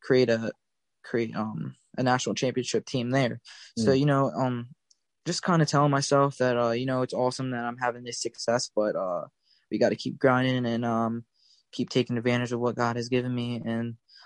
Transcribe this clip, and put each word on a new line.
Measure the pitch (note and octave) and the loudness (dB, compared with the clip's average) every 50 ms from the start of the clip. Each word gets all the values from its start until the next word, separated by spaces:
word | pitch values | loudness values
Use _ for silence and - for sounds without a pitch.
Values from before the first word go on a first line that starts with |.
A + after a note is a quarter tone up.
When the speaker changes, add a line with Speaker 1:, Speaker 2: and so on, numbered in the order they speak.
| - | 0
Speaker 1:
create | - C3 B2+ B2+ A#2 | 2 4 4 4 4
a, | A#2 A2+ A2+ A2 - _ _ _ _ _ _ _ _ _ - | 2 0 0 -4 -8 _ _ _ _ _ _ _ _ _ -12
create, | - - A#2 A#2 A2 A2+ | -4 -4 -2 -2 -2 -4
um, | - G#2+ G#2+ A2 - - C3 C3 _ _ _ - | -6 -6 -6 -6 -6 -8 -8 -10 _ _ _ -6
a | - B2+ | -2 0
national | B2+ B2+ B2+ - - G2+ | 2 2 0 0 -2 -4
championship | - - B2+ A#2+ B2+ B2 - - A2+ - | -2 -2 -2 -2 -2 -4 -2 -2 -4 -4
team | - - B2+ A#2 A#2+ | -2 -4 -4 -2 0
there. | B2+ C#3 C3+ A#2 A2+ A#2 _ - - - - - - | 0 0 0 0 -2 -6 _ -20 -20 -20 -18 -10 -4
So, | - A2+ - C3+ | 0 2 4 4
Speaker 2:
Mm. | C3 | 4
Speaker 1:
you | C#3+ | 4
know, | D3 C#3+ C#3 C#3 C3 - | 4 4 2 2 0 0
um, | A2+ C3+ B2+ B2 A#2+ A#2+ B2 - _ _ _ _ _ _ _ _ _ - | 0 -2 -2 -2 -4 -6 -10 -14 _ _ _ _ _ _ _ _ _ -6
just | D#3+ F3+ - - | -6 -6 -4 0
kinda | - F3 E3 D#3 | 2 4 4 4
telling | - - C#3+ D3 D3 | 4 4 4 4 4
myself | C#3+ C#3 C#3 - C#3+ C#3 C#3 C#3 C#3 - | 4 2 2 2 4 4 4 2 2 0
that, | B2+ B2+ B2 A#2+ | 0 2 2 2
uh, | A#2+ A#2 A#2 | 2 2 2
you | A#2+ C3 | 0 0
know, | C3+ C3 B2+ B2+ | 0 0 0 -2
it's | B2 - | -2 0
awesome | G#2 B2+ B2+ A#2+ - C3 C3 B2+ | 0 0 0 0 -2 -4 -4 -4
that | A#2+ A#2+ | -4 -6
I'm | A#2+ A#2+ B2 | -6 -6 -2
having | B2+ B2 A#2 A#2+ B2 | -2 -2 -2 -4 -8
this | A#2+ A#2 - | -10 -8 -6
success, | - A#2 - - - - A2+ B2+ - - - | -6 -8 -8 -6 -2 0 2 0 0 -2 -2
but, | G#2+ G#2+ G#2+ E2 | 0 0 0 0
uh, | E2+ F#2+ F#2 F2 E2+ D2+ - _ _ _ _ _ _ _ - | -2 -2 -2 -4 -4 -6 -8 _ _ _ _ _ _ _ -6
we | - G#2+ | -2 2
gotta | A#2+ G#2+ - | 2 2 2
keep | - - C3 - C#3 | 0 -4 -8 -6 0
grinding | - C3+ B2+ B2+ B2+ C3 B2+ B2+ B2 | 2 4 4 4 2 0 0 0 0
and, | A#2 A#2 A#2 A#2+ | -2 -2 -2 -2
um, | A#2 A2+ A2+ A2+ A2+ A2+ A#2 A#2 _ _ _ _ _ _ _ _ _ - | 0 0 0 0 -2 -2 -6 -10 _ _ _ _ _ _ _ _ _ -4
keep | - A#2+ - | -4 -4 0
taking | - C3 B2 - A#2+ A#2 | 0 0 0 0 -2 0
advantage | A2+ B2 A#2+ B2 B2 A#2 B2 | 0 2 0 0 0 -2 -2
of | A#2 | -2
what | A#2+ B2 A2+ | -2 -2 0
God | A#2+ A#2+ A#2+ A#2 | 0 0 0 0
has | A#2+ A#2 A#2+ | -2 -2 -2
given | B2+ B2+ B2 B2+ B2 | 0 0 0 0 -4
me | B2 A#2+ A#2+ A#2+ A#2 - | -4 -4 -4 -6 -6 -4
and, | A#2 A2+ A2+ A#2 A#2 A#2 - _ _ _ - - | -4 -4 -4 -4 -6 -8 -10 _ _ _ -20 -20